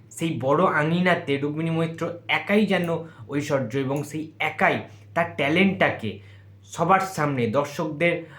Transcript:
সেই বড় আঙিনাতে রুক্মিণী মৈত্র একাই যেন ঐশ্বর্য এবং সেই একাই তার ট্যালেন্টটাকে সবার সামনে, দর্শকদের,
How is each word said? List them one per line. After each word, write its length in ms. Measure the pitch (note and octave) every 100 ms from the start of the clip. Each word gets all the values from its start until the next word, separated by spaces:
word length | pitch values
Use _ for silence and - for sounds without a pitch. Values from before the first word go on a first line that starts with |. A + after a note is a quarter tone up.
| -
সেই 280 | - E3 C3+
বড় 240 | E3+ D#3+ F#3+
আঙিনাতে 720 | D3+ D3+ F3 F3+ E3+ - C#3
রুক্মিণী 320 | D3 D3+ E3
মৈত্র 480 | E3 E3 E3 E3 - -
একাই 380 | D3+ - G#3 G#3+
যেন 240 | F#3+ E3+ E3 - - -
ঐশ্বর্য 480 | C#3+ D3 C#3 A#2 C3+
এবং 260 | C3 C#3+
সেই 280 | C#3 D#3 D#3 -
একাই 420 | D3+ - F#3 A#2+ - - -
তার 120 | - E3+ -
ট্যালেন্টটাকে 840 | C#3+ E3 G3 F#3+ D3+ - A2 F#2 - - - - -
সবার 340 | - E3+ F#3+
সামনে, 480 | F#3+ - D3 C3+ A#2
দর্শকদের, 760 | B2 C#3 - D#3 D3 E3+ E3 -